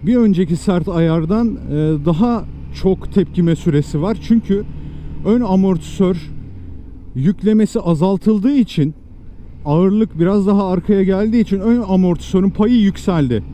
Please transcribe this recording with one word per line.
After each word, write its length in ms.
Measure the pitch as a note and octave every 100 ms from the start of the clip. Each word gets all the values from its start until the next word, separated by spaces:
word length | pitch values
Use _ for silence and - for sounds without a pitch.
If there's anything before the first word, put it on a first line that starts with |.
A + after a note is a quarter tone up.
| -
bir 100 | A#3+
önceki 400 | A3+ F3 F#3 E3+
sert 320 | - F3+ E3
ayardan, 580 | E3+ E3 E3 D#3+ G#3+ A#3
e, 280 | F#3+ - D3 D#3 D#3
daha 400 | D3 D#3+ A#3+ A#3 - - - -
çok 300 | F#3 F#3 -
tepkime 440 | - E3+ - E3+ D#3+
süresi 460 | - D3 C#3+ D#3
var. 160 | F3 A3+
Çünkü 420 | - A3+ - G3 - - - - - -
ön 160 | E3 A#3
amortisör 760 | A3+ F#3 F#3+ F3 - - F#3 F#3 - - - - - - - - -
yüklemesi 680 | B2+ C#3+ G#3 F#3+ A3 G#3+ A3+
azaltıldığı 720 | F3+ D#3+ F#3 G3 - G#3+ G#3
için, 420 | C#4+ G#3 - C#3+ - - - - - - -
ağırlık 540 | D3+ D3+ F#3+ G#3 G#3+ D#3
biraz 260 | F3 G#3 G3
daha 220 | G3+ G3
arkaya 360 | F3+ F3+ G3+
geldiği 360 | F#3 F#3+ G#3+ A#3
için 200 | G#3+ G3
ön 220 | G3+ A#3+ G3+
amortisörün 640 | F#3+ F3+ E3+ - F#3+ F#3+
payı 300 | - G#3 B3
yükseldi. 640 | G3+ - - F3 C#3 A#2 -